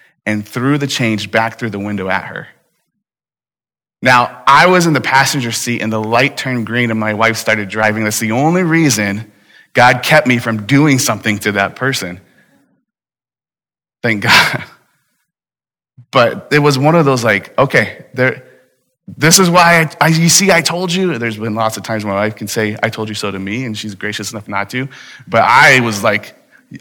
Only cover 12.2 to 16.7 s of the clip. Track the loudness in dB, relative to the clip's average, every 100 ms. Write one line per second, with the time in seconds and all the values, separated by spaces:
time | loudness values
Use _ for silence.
12.2 | _ _ _ _ _ _ _ _ _ _
13.2 | _ _ _ _ _ _ _ _ -4 -2
14.2 | 2 2 2 -4 -12 _ _ _ _ _
15.2 | _ _ _ _ _ _ _ _ -2 2
16.2 | 2 0 -2 2 2